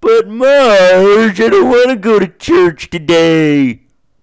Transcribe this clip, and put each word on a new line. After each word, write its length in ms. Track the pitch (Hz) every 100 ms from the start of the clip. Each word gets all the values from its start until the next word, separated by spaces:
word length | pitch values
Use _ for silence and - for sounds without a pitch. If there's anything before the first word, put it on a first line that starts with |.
But 280 | - 226 196
Marge, 1120 | 220 254 285 262 202 185 185 190 208 226 185
I 80 | 220
don't 200 | 392 254
wanna 280 | 247 247 262
go 220 | 190 214
to 100 | 190
church 600 | - - 339 359 160 -
today. 920 | 170 151 165 165 160 156 147 135 117 _ _ _ _